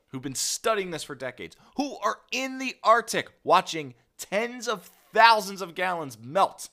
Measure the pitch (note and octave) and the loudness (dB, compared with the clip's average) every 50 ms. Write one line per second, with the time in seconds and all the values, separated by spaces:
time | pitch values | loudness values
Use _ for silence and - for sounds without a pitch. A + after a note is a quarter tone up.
0 | _ - - C3 B2 C#3+ C3 - - - - - - A3+ A3 G#3 F#3+ F3+ E3 D3 | _ -14 -12 -10 -10 -8 -6 -4 -4 -4 -4 -2 0 0 0 0 -2 -6 -8 -10
1 | - - D3 B2 C3 B2+ A#2+ - F2+ E2 - _ _ _ - - C#4+ C#4 A3+ - | -10 -12 -12 -10 -10 -10 -10 -10 -14 -16 -16 _ _ _ -6 -6 -6 -6 -6 -4
2 | - A3 G#3 - _ - A3 B3+ C4+ C4 C4 C4 C4 B3+ - - - G#3 A3 A#3 | -4 -4 -4 -4 _ -8 -6 -4 -4 -4 -6 -6 -8 -8 -6 0 4 4 4 4
3 | - - - E3+ - - _ _ - C3 D#3+ F#3 F#3 - - D#3+ D3 C3 A#2+ _ | 4 0 -4 -4 -4 -6 _ _ 2 4 4 4 4 0 -6 -8 -8 -10 -14 _
4 | _ _ _ - - - F#3 G#3 A#3 A#3+ B3 B3+ G#3+ A#3+ A3 F3+ - - _ _ | _ _ _ -18 -10 -6 -4 -4 -4 -4 -8 -8 -6 -6 -6 -6 -8 -20 _ _
5 | _ _ - G#3+ A3 A#3 A3+ A3 F#3+ F#3+ G3+ F3+ G3 E3+ D#3 F#3 F3+ F#3 F3+ E3+ | _ _ 4 8 8 8 8 6 2 -6 -8 -10 -10 -10 -6 -4 -2 -2 -2 -4
6 | D#3 C3+ A#2 G#2+ A2+ B2 D3+ F#3+ F#3 - - - - - | -6 -10 -12 -14 -10 -2 2 2 2 2 0 -8 -16 -18